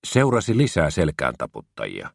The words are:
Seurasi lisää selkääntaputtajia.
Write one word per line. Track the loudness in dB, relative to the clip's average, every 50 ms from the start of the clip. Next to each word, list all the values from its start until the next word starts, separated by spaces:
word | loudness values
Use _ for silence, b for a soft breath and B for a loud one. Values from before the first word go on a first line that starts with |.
| -10 0
Seurasi | 2 2 4 4 2 0 0 0 2 2
lisää | 2 2 2 2 2 2
selkääntaputtajia. | 2 2 0 0 0 -2 -4 -4 -2 -4 -8 -10 _ -14 -18 _ _ -10 -10 -8 -8 -10 -14 -14 _